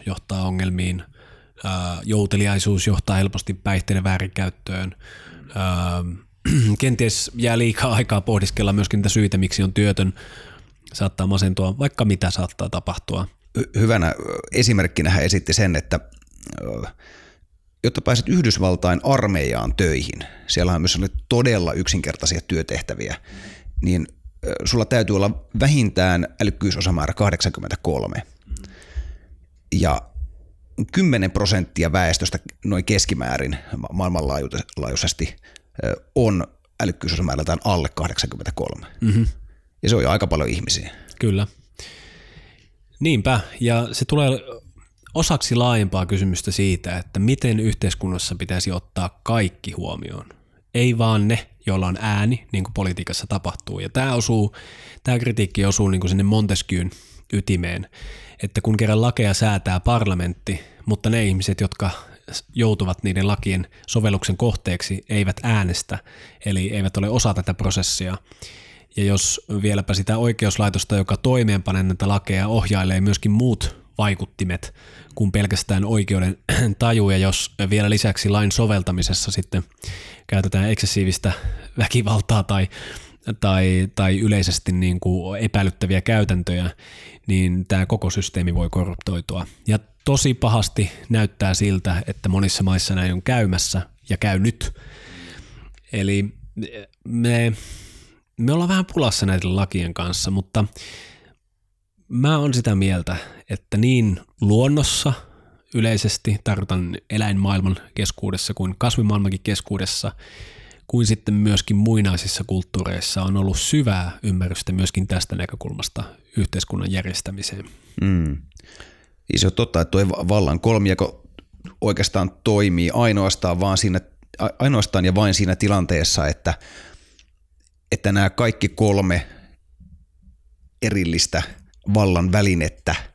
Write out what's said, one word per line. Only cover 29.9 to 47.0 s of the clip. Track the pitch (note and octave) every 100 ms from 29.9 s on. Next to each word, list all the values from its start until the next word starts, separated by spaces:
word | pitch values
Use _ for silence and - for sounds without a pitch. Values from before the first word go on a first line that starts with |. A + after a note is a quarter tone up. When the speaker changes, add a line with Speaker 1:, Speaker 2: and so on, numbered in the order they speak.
| A#1 - - - - - - - - A2
Speaker 2:
kymmenen | F#3 F#3 A#2 F#2+
prosenttia | - G2 G2+ E2+ - E2
väestöstä | F#2 E2+ D#2+ F2+ - - -
noin | G2+ F#2
keskimäärin | - G2+ - C2+ A#1+ C2+ C2+ D2 - B1
ma-, | -
maailmanlaajuisesti, | F#2 F2+ F2 C#2+ C#2+ C2+ - - - B1 - E2 - D2+ - - - _ -
ö, | A1 - -
on | B2+ A2+ F#2 - _ _ -
älykkyysosamäärältään | G2+ - E2+ D#2+ E2+ C2+ D#2 E2
alle | G#2+ F2+ C#2
kahdeksankymmentäkolme. | - D#2+ - A#1 A#1+ - - - - - -
Speaker 1:
Mhm. | A2+ G#2 A2 - - - _ _
Speaker 2:
Ja | -
se | A2
on |
jo | B1+
aika | G2+ G2
paljon | D#2 A#1+
ihmisiä. | F2 - - - - - -
Speaker 1:
Kyllä. | A2+ F#2+ G#2 - _ - - - - - - - - - _ _ _ -
Niinpä, | D#3+ A#2+ C3 A#2 - -
ja | A#2 A#2 A#2+
se | -
tulee | - D3+ C3+ B2+ - - - - - _ -
osaksi | E3 E3 D3+ -
laajempaa | A#2+ B2 A#2 F#2+ F#2+ F2
kysymystä | F#2+ F#2+ F2 -
siitä, | F#2 G2 F2+ F2
että | F2+